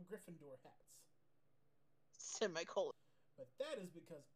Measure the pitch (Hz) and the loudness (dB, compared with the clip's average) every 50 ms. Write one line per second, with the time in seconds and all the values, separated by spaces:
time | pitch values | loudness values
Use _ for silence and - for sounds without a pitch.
0 | 180 185 208 208 - - 170 156 143 143 - - - 127 - - - - - - | -6 -6 -8 -8 -6 -8 -10 -10 -8 -10 -10 -10 -12 -16 -20 -20 -20 -20 -20 -20
1 | - - - - - - - - - - - - - - - - - - - - | -20 -20 -20 -20 -20 -20 -20 -20 -20 -20 -20 -20 -20 -20 -20 -20 -20 -20 -20 -20
2 | - - - - - - - - 226 196 165 160 175 - - 202 180 143 - - | -20 -18 -12 -8 -4 -2 4 6 6 6 6 4 0 4 4 4 4 4 2 -2
3 | - - - - - - - - 131 - - - 269 311 302 220 185 175 156 170 | -8 -20 -20 -20 -20 -18 -14 -14 -12 -4 -2 0 0 0 0 -2 -2 -4 -8 -10
4 | 147 - 165 147 131 - - | -10 -10 -10 -10 -10 -12 -16